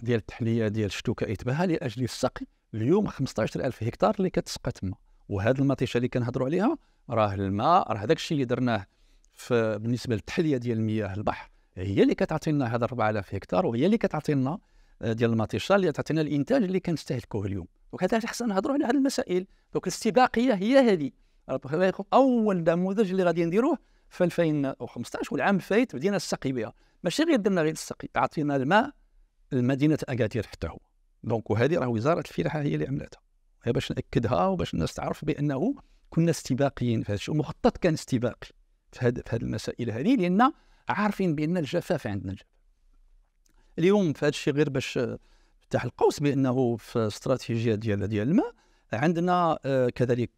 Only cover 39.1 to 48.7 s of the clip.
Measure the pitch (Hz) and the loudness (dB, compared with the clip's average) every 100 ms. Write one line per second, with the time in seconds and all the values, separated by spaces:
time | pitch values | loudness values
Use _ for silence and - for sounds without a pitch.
39.1 | - - 85 123 117 - - 117 110 180 | -2 -4 -4 -4 -6 -6 -6 -6 -2 2
40.1 | 269 175 190 262 - _ _ - 123 208 | 2 4 4 4 2 _ _ -6 -2 0
41.1 | 202 185 147 151 185 139 175 - 160 113 | 0 0 0 0 -2 -2 -2 -2 -4 -4
42.1 | 101 95 95 - _ _ _ _ _ _ | -6 -6 -10 -14 _ _ _ _ _ _
43.1 | _ _ _ _ _ _ - 175 208 175 | _ _ _ _ _ _ 0 4 4 2
44.1 | 135 147 - - 139 147 135 - 139 117 | 0 -2 0 0 0 0 -2 -4 -2 -4
45.1 | 113 _ _ _ _ - 113 127 - 427 | -4 _ _ _ _ -6 -4 -4 0 0
46.1 | - 143 143 131 127 123 117 - 120 110 | 2 0 2 2 2 0 -2 -4 -2 -2
47.1 | - 139 127 - 117 117 104 113 101 101 | -2 -2 -2 -2 -2 0 0 0 -2 -2
48.1 | 107 117 208 466 - _ | -2 2 2 0 -4 _